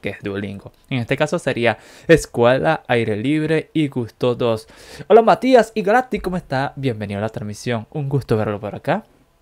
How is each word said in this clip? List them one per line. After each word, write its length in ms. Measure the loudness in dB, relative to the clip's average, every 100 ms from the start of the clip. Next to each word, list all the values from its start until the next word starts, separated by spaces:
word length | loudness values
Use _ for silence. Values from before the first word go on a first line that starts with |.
que 80 | -10
es 120 | -8
Duolingo. 520 | -8 -8 -8 -10 -16 _ -6
En 100 | -6
este 160 | -2 -2
caso 240 | -2 -2
sería 380 | -4 0 0 0 -6 -6 4
Escuela, 760 | 4 4 2 4 4 2 -2 0
Aire 280 | -2 0 -2
Libre 540 | -2 -2 0 -2 -2
y 140 | -2 -2
Gusto 480 | -4 -8 -4 -2 0
dos. 320 | 0 -2 -6 -20 -20 -10 6
Hola 140 | 6
Matías 500 | 6 2 6 4 4 -2
y 80 |
Galactic, 400 | 0 0 0 -4
¿cómo 120 | -4 -6
está? 380 | -4 -4 -4 -4
Bienvenido 440 | -4 -4 -6 -4
a 20 |
la 80 | -6
transmisión. 580 | -6 -10 -10 -6 -6 -6
Un 180 | -8 -4
gusto 260 | -4 0 0
verlo 240 | 0 -4
por 160 | -8 -8
acá. 300 | -4 -4 -6 _ _ _